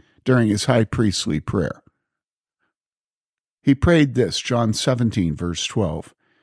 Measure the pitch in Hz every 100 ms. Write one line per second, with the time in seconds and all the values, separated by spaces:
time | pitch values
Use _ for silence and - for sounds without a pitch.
0 | _ _ - 127 107 101 - 120 110 123
1 | 110 - - 76 - 98 73 - _ _
2 | _ _ _ _ _ _ _ _ _ _
3 | _ _ _ _ _ _ 143 135 170 165
4 | 143 123 98 - - 120 110 107 - 123
5 | 117 107 85 73 87 80 - 117 87 80
6 | - _ _ _